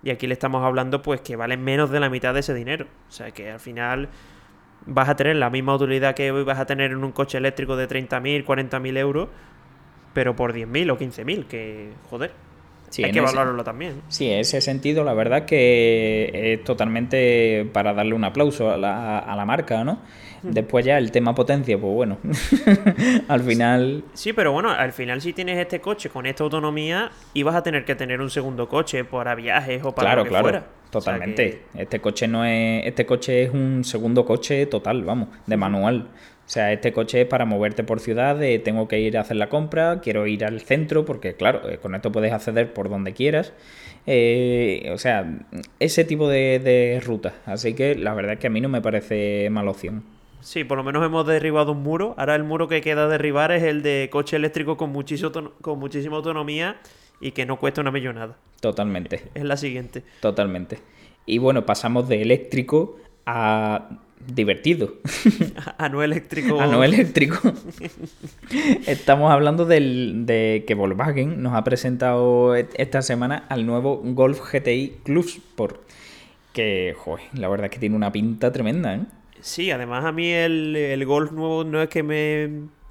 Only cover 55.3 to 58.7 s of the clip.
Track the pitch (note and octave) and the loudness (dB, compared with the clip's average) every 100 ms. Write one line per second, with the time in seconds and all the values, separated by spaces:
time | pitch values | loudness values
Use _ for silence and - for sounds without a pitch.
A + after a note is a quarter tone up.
55.3 | D#3 D3+ - - C#3+ C#3 C#3+ C#3+ D3+ D#3 | -6 -10 -12 -8 -6 -6 -6 -6 -6 -4
56.3 | D#3 D3 D3+ E3+ G#3 - - _ _ C3+ | -4 -4 -4 -4 -8 -18 -20 _ _ -10
57.3 | - B2+ C3 C#3 C#3 C#3+ C#3 C3 A2+ A2+ | -6 -4 -2 -2 0 -2 -2 -6 -8 -12
58.3 | A#2 _ _ A2+ | -14 _ _ -4